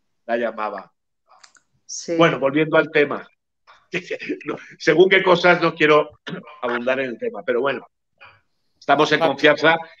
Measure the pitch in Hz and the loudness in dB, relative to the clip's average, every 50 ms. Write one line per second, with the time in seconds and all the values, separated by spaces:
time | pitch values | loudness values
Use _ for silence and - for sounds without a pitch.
0 | _ _ _ _ _ - 120 120 120 113 107 110 107 107 101 98 92 - _ _ | _ _ _ _ _ -8 -6 -4 -4 -6 -6 -8 -10 -10 -10 -12 -16 -18 _ _
1 | _ _ _ _ _ _ _ _ - _ _ _ _ _ _ _ _ _ - - | _ _ _ _ _ _ _ _ -20 _ _ _ _ _ _ _ _ _ -18 -16
2 | - - 170 165 165 165 147 127 131 139 139 151 156 156 160 160 151 147 - 151 | -10 -6 0 2 2 2 2 0 -2 -2 0 0 -2 0 0 0 0 0 0 0
3 | 147 139 127 101 - - _ _ _ _ _ _ _ _ _ _ _ _ - 170 | 0 0 -2 -8 -12 -16 _ _ _ _ _ _ _ _ _ _ _ _ -12 -12
4 | - - 147 - - - 147 - - 147 - - - - - - - 165 151 156 | -10 -10 -12 -12 -10 -10 -12 -10 -10 -12 -12 -12 -14 -20 -20 -4 -2 0 4 4
5 | 185 190 190 190 185 185 180 170 - 180 175 170 165 165 160 - 156 151 151 151 | 6 6 4 4 4 2 2 4 4 4 4 4 2 -2 -2 0 2 4 4 4
6 | 151 - - _ _ - - - - - - - - 120 120 120 120 123 131 131 | 2 0 -6 _ _ -14 -14 -14 -14 -18 -16 -10 -8 -6 -6 -4 -4 -4 -4 -4
7 | 135 127 117 107 123 117 110 104 98 - 123 117 131 139 131 117 - - _ _ | -4 -6 -8 -8 -10 -10 -10 -8 -6 -4 -4 -2 -2 -4 -4 -6 -10 -16 _ _
8 | _ _ _ _ - - _ _ _ _ _ _ _ _ _ _ - - 143 139 | _ _ _ _ -20 -20 _ _ _ _ _ _ _ _ _ _ -2 0 2 2
9 | 151 147 151 151 165 156 135 131 - 151 147 143 - 156 165 165 - - - _ | 2 2 2 0 0 0 0 2 2 2 4 4 2 2 2 0 -2 -10 -20 _